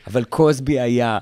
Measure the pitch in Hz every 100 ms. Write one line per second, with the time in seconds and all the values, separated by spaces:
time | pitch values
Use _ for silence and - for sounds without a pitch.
0 | - 120 117 - 156 135 135 135 120 120
1 | 117 104